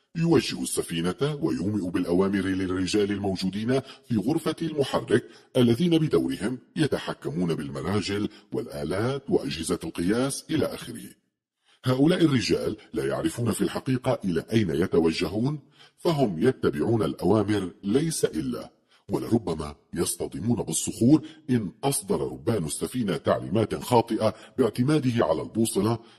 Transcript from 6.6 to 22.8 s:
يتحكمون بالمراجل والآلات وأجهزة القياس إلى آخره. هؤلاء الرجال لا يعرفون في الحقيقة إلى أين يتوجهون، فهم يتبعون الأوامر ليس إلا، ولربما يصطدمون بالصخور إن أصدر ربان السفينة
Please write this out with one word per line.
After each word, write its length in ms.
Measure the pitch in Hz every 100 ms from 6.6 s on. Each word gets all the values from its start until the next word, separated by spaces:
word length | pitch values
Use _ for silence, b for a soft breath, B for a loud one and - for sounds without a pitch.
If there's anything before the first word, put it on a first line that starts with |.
| - 175
يتحكمون 760 | 143 - - - - 80 85
بالمراجل 760 | 78 69 67 76 104 98 101 107 B _
والآلات 800 | 87 80 73 76 95 123 139 -
وأجهزة 480 | - - 76 82 87
القياس 600 | 82 - 87 117 135 - -
إلى 160 | 156 -
آخره. 440 | - - - - - _ _ _ _ b b
هؤلاء 400 | 131 131 151 180
الرجال 520 | 160 127 85 - - - B
لا 140 | - 139
يعرفون 460 | - - - 113
في 100 | -
الحقيقة 560 | 185 - - 131 131 117
إلى 200 | 98 80 -
أين 180 | 113 92
يتوجهون، 920 | 73 95 87 82 78 85 107 131 151 - b b _
فهم 500 | 175 147 113 80 120
يتبعون 540 | - - 73 104 113
الأوامر 680 | 78 - 87 107 101 104 90 -
ليس 420 | 98 131 165 -
إلا، 480 | - 160 131 - - _ b b -
ولربما 640 | 92 - 113 95 80 76 71 _
يصطدمون 680 | 82 85 - 71 69 113 120
بالصخور 600 | - 160 - - 120 151 B B -
إن 220 | 123 90 -
أصدر 360 | 139 - - 95
ربان 440 | - 64 78 107
السفينة 520 | 73 -